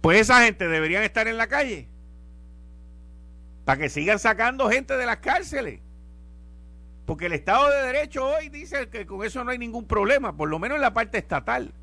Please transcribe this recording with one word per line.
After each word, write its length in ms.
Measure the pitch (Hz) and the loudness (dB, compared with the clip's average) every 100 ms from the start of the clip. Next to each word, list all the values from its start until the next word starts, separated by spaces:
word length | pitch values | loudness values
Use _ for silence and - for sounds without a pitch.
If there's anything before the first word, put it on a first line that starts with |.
Pues 200 | 160 185 | 6 4
esa 240 | 220 247 | 8 6
gente 240 | 233 202 175 | 6 2 -2
deberían 340 | 160 156 185 | 0 0 0
estar 240 | 214 - 220 | 0 -2 -2
en 100 | 226 | -2
la 120 | 226 | -2
calle. 400 | 285 277 180 120 - - - - - - - - - - - - - - - - - | 0 -2 -4 -12 -20 -20 -20 -20 -20 -20 -20 -20 -20 -20 -20 -20 -20 -20 -20 -20 -10
Pa' 120 | - 135 | -2 0
que 120 | 151 | 0
sigan 300 | 147 160 208 | -2 0 2
sacando 500 | 233 214 226 269 247 | 2 2 0 0 2
gente 280 | 247 269 269 | 0 0 -4
de 100 | 247 | -2
las 120 | - | -4
cárceles. 640 | - 320 339 277 214 101 - - - - - - - - - - - - - | 0 -2 -2 -6 -8 -10 -18 -20 -20 -20 -20 -20 -20 -20 -20 -20 -20 -16 -10
Porque 200 | 156 175 | -6 -4
el 60 | |
Estado 360 | 165 - 220 285 | -4 2 4 4
de 120 | 285 | 2
Derecho 420 | 262 262 302 - 262 | 0 -2 -4 -4 -2
hoy 220 | 311 302 | -4 -6
dice 400 | 285 339 - 254 | -14 -8 -8 -8
que 180 | 233 175 | -10 -12
con 180 | 196 | -8
eso 180 | 214 262 | -8 -6
no 60 | 240 | -6
hay 80 | 254 | -6
ningún 280 | 240 233 208 | -6 -10 -2
problema, 500 | 214 202 277 247 151 | 0 2 2 0 -4
por 120 | 151 | -4
lo 100 | 156 | -2
menos 180 | 208 294 | -4 0
en 60 | |
la 120 | 262 | 0
parte 240 | 220 226 214 | 0 -2 -4
estatal. 540 | - 147 170 247 294 - | -4 -6 -2 -4 -4 -14